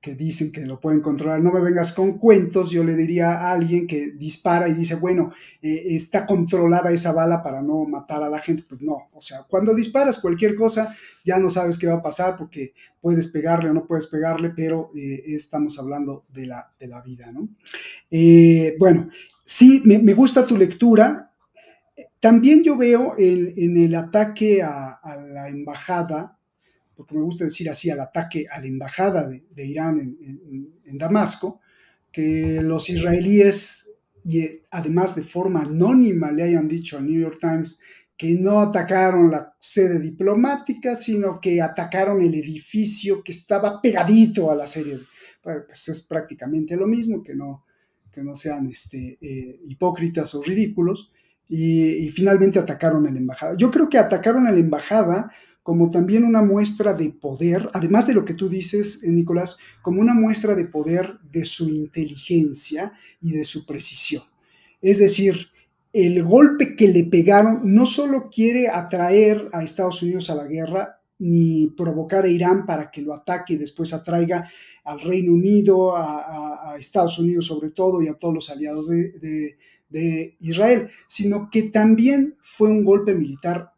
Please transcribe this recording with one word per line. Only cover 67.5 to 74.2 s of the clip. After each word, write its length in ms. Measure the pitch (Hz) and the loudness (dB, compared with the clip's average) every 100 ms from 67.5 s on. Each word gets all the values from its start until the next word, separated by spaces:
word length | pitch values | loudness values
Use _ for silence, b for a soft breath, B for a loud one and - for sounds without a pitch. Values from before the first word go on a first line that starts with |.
| 226 | 2
no 240 | 208 202 254 | 4 4 4
solo 420 | - 285 269 254 | 0 -2 -2 -4
quiere 400 | - 226 240 240 | -2 0 2 -2
atraer 800 | 175 170 185 175 196 214 214 208 | -2 -6 -4 2 6 6 4 -4
a 100 | 170 | -8
Estados 400 | 160 - 185 175 | -8 -4 -4 -4
Unidos 280 | 175 180 170 | -6 -4 -6
a 40 | |
la 140 | 151 143 | -8 -8
guerra, 520 | 160 160 185 - - _ _ | -8 -6 -6 -8 -14 _ _
ni 480 | 175 170 165 160 156 - | 0 2 2 2 -2 -2
provocar 480 | 170 156 160 190 | -6 -4 -4 0
a 40 | 190 | 0
Irán 380 | 170 175 190 185 | 2 2 0 0
para 240 | 156 147 | -8 -8
que 100 | - | -12
lo 140 | 147 | -12
ataque 400 | 147 - 180 175 | -12 -8 -8 -6
y 40 | 156 | -8
después 340 | 147 - 165 | -8 -8 -8
atraiga 580 | 160 - 170 | -8 -4 -2